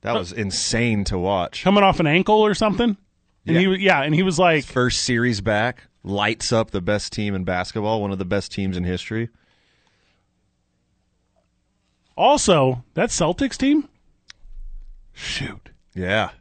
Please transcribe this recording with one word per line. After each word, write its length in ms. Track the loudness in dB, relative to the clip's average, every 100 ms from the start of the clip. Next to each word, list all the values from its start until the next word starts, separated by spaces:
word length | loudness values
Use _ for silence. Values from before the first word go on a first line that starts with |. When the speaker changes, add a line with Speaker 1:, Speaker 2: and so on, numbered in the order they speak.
Speaker 1:
That 140 | -4 -4
Speaker 2:
Uh, 40 |
Speaker 1:
was 120 | -6
insane 680 | -6 -6 -4 -4 -2 0 0 -2
to 120 | -2
watch. 460 | 0 -2 -2 -2
Speaker 2:
Coming 200 | 2 4
off 160 | 4 4
an 40 | 2
ankle 280 | 2 4 4
or 180 | 4
something? 440 | 2 0 0 0 -2 _ _ _ _ 0
And 80 | 2
Speaker 1:
Yeah. 40 |
Speaker 2:
he 80 | 2
wa-, 60 | 2
yeah, 260 | 2 2
and 100 | 2
he 100 | 0
was 140 | 0 4
like 280 | 4 4 0
Speaker 1:
First 380 | 0 0 0
series 360 | -2 0 0 0
back, 420 | -2 0 -2 -6 _ _
lights 480 | -6 -2 -2 -2 -2
up 200 | 0 0
the 100 | -4
best 300 | -2 -2 -2
team 200 | -6 -4
in 100 | -4 -4
basketball, 560 | -4 -4 -4 -2 -2
one 100 | -2
of 80 | -4
the 60 | -2
best 260 | -4 -4
teams 240 | -6 -4 -2
in 60 |
history. 460 | -4 -4 -6 -6 -8 _ _ _ _ _ _ _ _ _ _ _ _ _ _ _ _ _ _ _ _ _ _ _ _ _ _ _ _ 2
Speaker 2:
Also, 680 | 4 6 4 6 4 0 -6
that 160 | -2 -2
Celtics 480 | 0 0 0 -2 0
team? 320 | 2 2 0 _ _ _ _ -20 -16 -14 -12 -14 -16 -20 -20
Shoot. 560 | -14 -10 -8 -8 -12 -20 _ _
Speaker 1:
Yeah. 360 | -8 -2 0 -2 -6